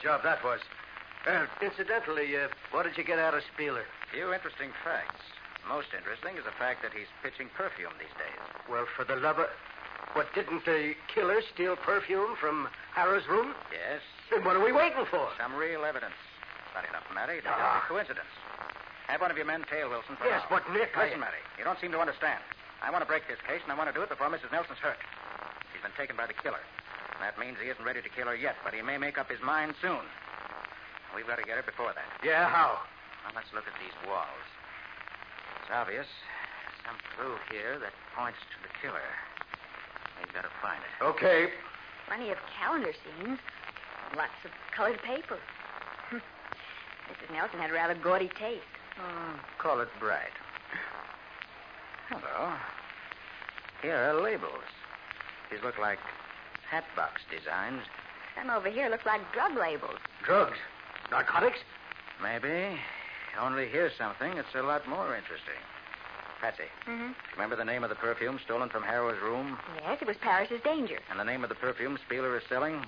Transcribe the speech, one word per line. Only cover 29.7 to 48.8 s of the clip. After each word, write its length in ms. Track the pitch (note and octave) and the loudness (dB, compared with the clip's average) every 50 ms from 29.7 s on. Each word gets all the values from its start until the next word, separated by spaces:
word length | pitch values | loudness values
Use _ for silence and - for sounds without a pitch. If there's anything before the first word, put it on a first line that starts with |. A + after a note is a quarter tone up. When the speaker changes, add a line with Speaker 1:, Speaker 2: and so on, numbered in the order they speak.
| D3 - | 0 0
Speaker 2:
soon. 220 | - F#3 E3+ B2+ - - - - - - - - - - - - - - - - - - - - - - F#2+ | 0 0 0 0 -2 -6 -10 -10 -10 -10 -10 -10 -8 -8 -8 -8 -8 -8 -8 -10 -14 -12 -12 -12 -12 -8 -8
We've 120 | G2+ A2+ A2+ | -6 0 0
got 100 | A#2+ A2+ | 0 0
to 60 | A2 | 0
get 100 | G#2 A2+ | 0 0
her 80 | B2 C3 | 0 0
before 300 | - - - A#2+ A2 - | -2 -2 0 -2 0 0
that. 140 | - C#2 - - - - | -2 -6 -8 -8 0 4
Speaker 1:
Yeah, 240 | D3+ D#3+ D#3+ F3 F3 | 6 8 8 8 8
how? 300 | E3 E3+ D#3+ C3+ A2 - - - - - - - - B2+ - | 10 10 8 8 8 2 -2 -8 -10 -16 -16 -16 -16 -10 -8
Speaker 2:
Well, 80 | G2+ - | -6 -6
let's 160 | A2+ - - - | -6 -8 -6 -6
look 140 | G#2+ G#2 G#2+ | -6 -6 -6
at 100 | - - | -8 -8
these 140 | G2 F#2 - - - G2 | -8 -8 -8 -8 -4 -2
walls. 380 | G2 F2+ D#2 C#2 C#2 C#2 - - - - - - - - - - - - - - - - - - - - - - - - | 0 0 0 -2 -4 -10 -12 -12 -14 -14 -14 -12 -12 -12 -12 -12 -12 -12 -12 -12 -12 -12 -12 -12 -12 -12 -12 -10 -10 -10
It's 100 | - - | -6 -2
obvious. 360 | G#2 A#2+ A#2 F#2 G2+ B2 D3 - - - - - - - - - - - - - - - - | 0 0 0 0 -2 -4 -6 -6 -10 -12 -12 -10 -8 -8 -8 -8 -8 -10 -10 -10 -10 -10 -10
Some 120 | - A#2 G#2+ - - - | -10 -8 -8 -10 -10 -6
clue 200 | - B2 C3+ A#2+ G#2 F#2 - | -4 -4 -4 -4 -4 -4 -4
here 260 | A2 G#2 G#2 A#2 C3+ D3 | -4 -4 -2 -4 -4 -4
that 140 | A#2+ G2+ - - - - - A#2+ | -4 -6 -8 -10 -14 -10 -4 -2
points 220 | B2 A#2+ A#2 - | -2 -2 -2 -6
to 160 | - - - - - | -12 -12 -12 -12 -12
the 80 | - - - | -10 -8 -6
killer. 240 | - C#3 G#2 D#2 C2+ - - - - - - - - - - - - - - - - - - - - - - E2+ | -4 -4 -2 -2 -4 -4 -6 -6 -8 -8 -8 -8 -6 -6 -6 -10 -10 -14 -12 -12 -12 -12 -12 -10 -10 -10 -8 -8
We've 160 | E2+ - - | -8 -6 -4
got 100 | F#2 F2+ | -4 -4
to 100 | E2+ - - - | -4 -6 -4 -2
find 160 | G2+ E2+ D2 | -2 -2 -2
it. 220 | C2+ - - - B2 | -4 -8 -2 2 4
Speaker 1:
Okay. 460 | D3+ D#3 - F#3 F#3 F3 D#3+ E3+ E3+ - - - - - - - - - - - - | 4 4 8 10 10 10 10 10 8 4 -2 -10 -12 -12 -12 -14 -14 -14 -12 -4 -4
Speaker 3:
Plenty 240 | G3+ A3+ B3 G#3+ | -4 -2 0 -2
of 60 | F#3+ F3 - - - - | -2 -2 -4 -8 -6 0
calendar 360 | F#3 A3 D#4+ D#4+ A#3+ E3 D3+ | 2 2 4 4 2 2 0
scenes. 440 | - - - D#3 D#3+ F3+ A#3 C4+ B3+ - - - - - - - - - - - - - - - D3+ | -2 -8 -12 -10 -6 -4 -4 -4 -4 -6 -10 -10 -10 -12 -10 -10 -10 -12 -10 -10 -10 -6 -6 -2 0
Lots 160 | D#3 - - - - | 0 -2 -2 -8 -12
of 60 | E3+ - - - - - | -12 -12 -12 -10 -6 0
colored 280 | - G3 G#3+ A#3+ G#3 - | 4 4 4 4 2 0
paper. 340 | - B3+ D4 E4 - A#3+ F3 - - - - - - - - | -2 -2 -2 -2 -4 -6 -6 -6 -10 -12 -12 -10 -10 -10 -10
<laughs> 340 | - - - - - - | -10 -10 -10 -10 -8 -6
Missus 1160 | A#3 A#3+ - - - - - - - - - - - - - - - - - D3 D3+ - E3+ D#3+ D#3+ | -6 -6 -6 -8 -14 -14 -10 -10 -10 -8 -8 -12 -12 -12 -12 -12 -14 -14 -12 -12 -10 -10 -8 -6 0
Nelson 260 | D#3 F3 A3 - E3+ | 0 0 0 0 -2
had 100 | E3+ D#3 | 0 2
a 40 | D#3+ | 4
rather 200 | E3 E3 E3+ E3+ | 4 4 4 4
gaudy 340 | E3+ D#3+ E3+ F#3 F#3+ F#3+ F3+ - - | 4 6 6 6 6 6 2 0 -2
taste. 240 | G#3+ A3 A#3+ - - - - - | -2 -2 -2 -4 -6 -12 -14 -14